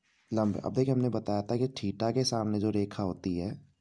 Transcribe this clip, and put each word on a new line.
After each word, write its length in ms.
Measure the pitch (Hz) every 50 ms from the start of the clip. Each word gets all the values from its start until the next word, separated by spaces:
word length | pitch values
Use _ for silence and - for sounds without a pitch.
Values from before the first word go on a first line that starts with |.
| _ _ _ _ _ _
लंब, 280 | 113 110 107 104 95 - -
अब 100 | - 101
देखिए, 200 | 123 131 131 131
हमने 140 | 127 123 123
बताया 340 | 107 113 113 - 104 104
था 140 | 101 - 117
कि 120 | 120 127 131
theta 440 | - - - 98 98 - 110 117 117
के 100 | 131 127
सामने 360 | - 120 113 107 107 107 104
जो 100 | 101 110
रेखा 320 | 104 104 101 101 - -
होती 340 | 101 90 87 - - 95 87
है, 140 | 87 87 107 - - - _ _ _